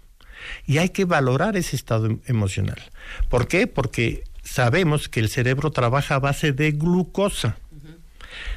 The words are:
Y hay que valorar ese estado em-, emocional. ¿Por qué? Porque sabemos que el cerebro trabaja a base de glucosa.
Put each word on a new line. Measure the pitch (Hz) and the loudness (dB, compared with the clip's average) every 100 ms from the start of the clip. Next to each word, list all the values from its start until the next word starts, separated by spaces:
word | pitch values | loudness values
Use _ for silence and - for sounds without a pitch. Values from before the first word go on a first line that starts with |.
| - - - - - - - | -20 -20 -20 -18 -14 -8 0
Y | 143 | 2
hay | 180 | 2
que | - 190 | 0 2
valorar | 160 131 131 208 202 | 4 4 2 2 0
ese | - 131 | -2 -4
estado | - 113 110 | 0 0 0
em-, | 110 - | -2 0
emocional. | 117 101 98 98 - - - - - - | 0 0 0 -4 -6 -12 -18 -12 -2 2
¿Por | 123 117 | 2 2
qué? | 175 247 | 2 2
Porque | - 120 - 117 - - - | 0 -2 0 -2 -2 -10 -14
sabemos | - - 120 160 170 151 - | -6 0 2 4 2 2 -2
que | - | -2
el | 107 | 0
cerebro | - 123 131 156 | 2 0 2 0
trabaja | - 120 139 - 139 | 0 2 2 0 0
a | |
base | 139 139 156 | 0 0 0
de | 131 156 | 2 2
glucosa. | 147 165 180 180 - 202 - 117 - - 147 151 160 - - - - - | 2 2 2 2 0 0 0 -2 -4 -10 -18 -20 -20 -20 -20 -18 -12 -8